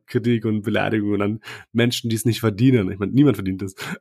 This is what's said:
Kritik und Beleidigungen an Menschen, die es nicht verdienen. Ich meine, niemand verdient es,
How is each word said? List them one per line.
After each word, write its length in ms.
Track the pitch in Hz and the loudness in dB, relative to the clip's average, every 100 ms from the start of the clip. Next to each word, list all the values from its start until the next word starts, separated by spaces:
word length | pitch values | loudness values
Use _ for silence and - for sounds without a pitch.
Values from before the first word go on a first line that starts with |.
| - | -6
Kritik 380 | 120 110 117 | -2 0 0
und 180 | 110 107 | 0 -2
Beleidigungen 580 | 104 101 98 107 104 101 | -2 -2 0 0 0 0
an 180 | 101 113 - - - | 0 -4 -8 -18 -6
Menschen, 360 | 113 120 - 117 | 0 0 0 -2
die 60 | 113 | -2
es 80 | |
nicht 160 | 120 110 | 0 0
verdienen. 520 | 110 98 131 123 92 | 0 2 4 4 2
Ich 60 | 95 | -4
meine, 140 | 98 | 0
niemand 240 | 127 143 - | 4 4 2
verdient 260 | 95 95 | -2 -4
es, 120 | 98 - - 185 | -6 -10 -12 -6